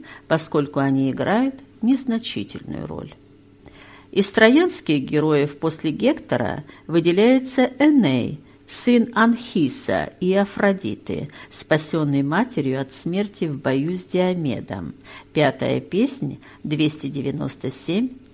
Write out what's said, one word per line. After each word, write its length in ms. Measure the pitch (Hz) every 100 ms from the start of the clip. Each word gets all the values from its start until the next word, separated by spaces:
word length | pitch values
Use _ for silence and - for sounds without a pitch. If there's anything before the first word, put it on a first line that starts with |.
| - - -
поскольку 520 | 160 - 160 143 143
они 320 | 139 135 135
играют 440 | 127 135 208 269 262 - -
незначительную 1040 | 220 269 - 226 - - - - - - -
роль. 260 | 80 - - - - _ _ - - - - -
Из 200 | - 196
троянских 720 | - 220 277 359 - - 147
героев 540 | - 151 156 151 147 143
после 340 | 160 156 156
Гектора 720 | - 240 311 - - 113 - 147 - -
выделяется 840 | 165 165 175 226 262 262 - 254 -
Эней, 600 | 294 294 165 127 - 147 - - -
сын 420 | - - 240 226
Анхиса 1000 | 208 226 226 - 190 135 - - 92 73 -
и 140 | 185
Афродиты, 960 | 190 196 - 202 196 107 - - 90 147 - -
спасенный 720 | - - 156 156 165 147 139
матерью 580 | 139 170 247 - 131 131
от 100 | 135
смерти 540 | - 170 185 208 - 165
в 160 | 131
бою 340 | 135 135 156 180
с 100 | -
Диомедом. 920 | 180 185 180 147 110 - - 82 - - - -
Пятая 480 | 156 143 - 127 131
песня, 580 | 131 180 269 - 143 - - -
двести 440 | 147 151 151 151 139
девяносто 600 | 139 135 143 139 - 123
семь 400 | - - 185 254 - -